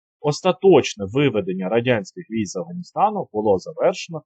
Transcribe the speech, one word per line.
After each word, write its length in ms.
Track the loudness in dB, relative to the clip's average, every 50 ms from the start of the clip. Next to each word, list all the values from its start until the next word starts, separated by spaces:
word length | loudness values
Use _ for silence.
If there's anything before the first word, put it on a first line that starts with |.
| _ _ _ _
остаточне 840 | -4 -2 -2 0 0 0 0 4 6 6 8 6 6 2 -4 -8 -8 -4 0
виведення 540 | 0 2 2 2 0 -2 -2 -4 -4 -2 -2
радянських 560 | 0 0 2 2 0 0 -2 -6 -12 -16 -12 -8
військ 220 | -6 -4 -4 -4 -6
з 40 |
Афганістану 720 | -8 -10 -8 -10 -14 -14 -10 -4 0 0 0 0 -2 -8 -6 -6
було 260 | -4 0 0 0 0
завершено 640 | -2 -6 -6 -2 0 0 0 -2 -6 -12 -12 -12 -12